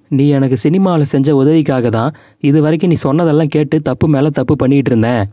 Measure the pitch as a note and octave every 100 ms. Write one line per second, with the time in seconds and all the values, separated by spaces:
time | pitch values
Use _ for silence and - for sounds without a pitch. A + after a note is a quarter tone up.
0 | _ C3+ C#3+ C#3 C3+ C3 D3 F#3 F#3+ E3
1 | C#3+ C#3 C3+ C#3 C#3+ D#3+ D3 C3 A#2 A2+
2 | C3 - - _ C#3+ D3+ D3+ D#3+ F3+ D#3
3 | C#3 D3+ E3+ D3+ D3+ D3+ D3 D#3 C3+ B2+
4 | D#3+ C#3 D3+ D3 B2 D3+ C3 C#3 B2+ A#2+
5 | A2+ A#2+ G2+